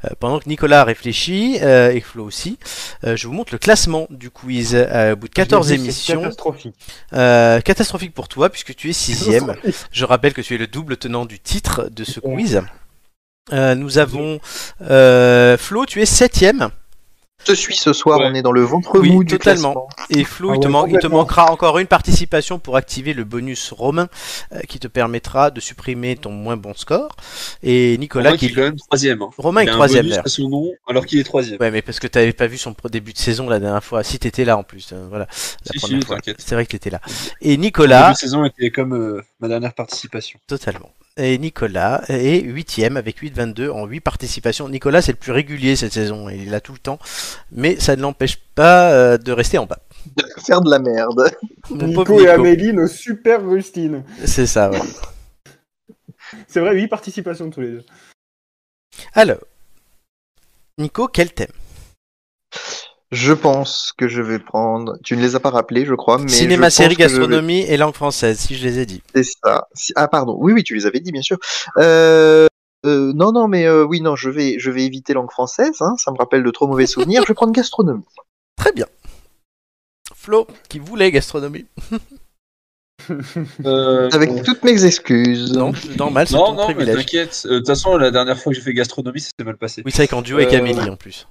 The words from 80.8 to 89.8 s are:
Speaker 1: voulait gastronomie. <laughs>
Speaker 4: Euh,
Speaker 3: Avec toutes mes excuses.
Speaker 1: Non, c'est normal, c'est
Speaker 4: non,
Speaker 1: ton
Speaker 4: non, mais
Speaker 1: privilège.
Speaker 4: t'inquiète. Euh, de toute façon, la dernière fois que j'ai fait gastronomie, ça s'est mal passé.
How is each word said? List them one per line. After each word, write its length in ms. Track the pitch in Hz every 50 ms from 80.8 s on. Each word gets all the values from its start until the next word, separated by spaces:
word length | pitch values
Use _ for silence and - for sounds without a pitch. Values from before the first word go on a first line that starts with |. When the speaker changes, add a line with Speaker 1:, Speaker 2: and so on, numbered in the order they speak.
Speaker 1:
voulait 320 | 143 165 220 220 190 190 160
gastronomie. 520 | 135 - - - 156 139 143 147 170 254 _ _ - - - 220
<laughs> 40 | 220 - _ 277 269 - _ _ _ _ _ _ _ _ _ _ _ _ _ _ _ - - 175 143 131 139 - 170 160 135 - - 143
Speaker 4:
Euh, 460 | 139 135 135 135 131 131 127 127 127
Speaker 3:
Avec 320 | 135 156 151 139 - 123 127
toutes 220 | 254 247 - -
mes 200 | 247 240 208 185
excuses. 680 | 180 165 - - - 131 117 120 123 123 120 120 123 127
Speaker 1:
Non, 160 | 127 127 131 139
c'est 220 | - - 151 135
normal, 300 | 123 143 147 139 - 147
c'est 80 | - 131
Speaker 4:
non, 120 | 147 175
Speaker 1:
ton 80 | 214 214
Speaker 4:
non, 140 | - - -
mais 60 | 156
Speaker 1:
privilège. 220 | 143 143 113 110
Speaker 4:
t'inquiète. 460 | 123 139 - - 170 170 165 - - -
Euh, 40 | - 127
de 60 | 123
toute 100 | 120 135
façon, 280 | 143 - - 190 185 170
la 120 | 135 127
dernière 260 | 117 123 127 127 131
fois 140 | 127 - 156 135
que 60 | 127
j'ai 60 | 120
fait 80 | 135 123
gastronomie, 460 | 120 120 123 - - 131 123 127 151
ça 100 | - - - -
s'est 60 | 120
mal 120 | 110 110
passé. 260 | - - 113 - -